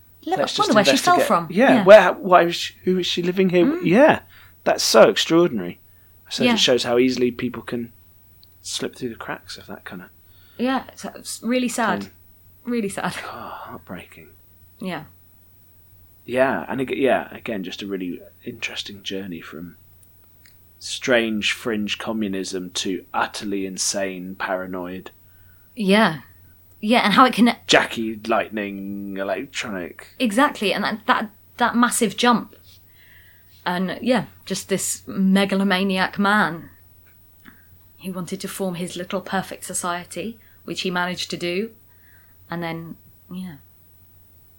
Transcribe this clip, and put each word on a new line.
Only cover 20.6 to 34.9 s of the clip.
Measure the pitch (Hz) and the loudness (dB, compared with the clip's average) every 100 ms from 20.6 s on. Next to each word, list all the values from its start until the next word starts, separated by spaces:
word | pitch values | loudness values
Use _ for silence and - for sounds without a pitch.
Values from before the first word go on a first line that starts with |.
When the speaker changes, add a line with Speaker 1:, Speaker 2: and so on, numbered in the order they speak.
| _ _ | _ _
Speaker 2:
strange | - - - 120 113 107 101 | -12 -6 2 2 2 -2 -2
fringe | - 123 107 104 - | -2 -4 -4 -4 -6
communism | - 110 104 95 95 92 90 | -6 -4 -4 -4 -6 -6 -8
to | - 104 90 - | -6 -4 -6 -4
utterly | 113 113 - 107 98 95 | -4 -4 -6 -6 -4 -6
insane, | 92 - 101 98 92 92 | -4 -4 -2 -4 -6 -10
paranoid. | 95 - 92 92 92 90 92 - _ _ _ - _ _ | -8 -6 -6 -6 -8 -8 -10 -14 _ _ _ -20 _ _
Speaker 1:
Yeah. | - 190 202 214 151 - _ _ _ _ - | -4 2 4 4 0 -14 _ _ _ _ -8
Yeah, | 214 233 | 0 2
and | 202 | 4
how | 185 | 6
it | 262 | 6
can | 208 233 - - | 6 2 2 2
Speaker 2:
Jackie | 147 - - 110 110 107 | 2 2 -6 -6 -6 -2
Lightning | 110 95 107 101 98 98 101 98 98 | -2 -2 -6 -6 -8 -10 -10 -10 -8
Electronic. | 98 95 139 - 127 98 85 - - - | -6 -6 -6 -10 -8 -8 -10 -14 -14 -4
Speaker 1:
Exactly, | 254 202 285 285 196 | -2 2 0 0 -4
and | - | -2
that, | 160 214 - | -4 -4 -2
that, | 240 220 - _ - | -2 -2 -12 _ -4
that | - 233 | 0 2
massive | 240 - 220 - | 0 2 -2 2
jump. | 240 220 - - - - _ _ _ - _ _ _ _ | 2 2 -2 -16 -20 -20 _ _ _ -20 _ _ _ _
And, | 180 180 185 - | -6 -4 -4 -4
yeah, | 226 247 151 - | 0 0 -2 -12
just | - 185 - | -8 -8 -4
this | 190 - | -4 -4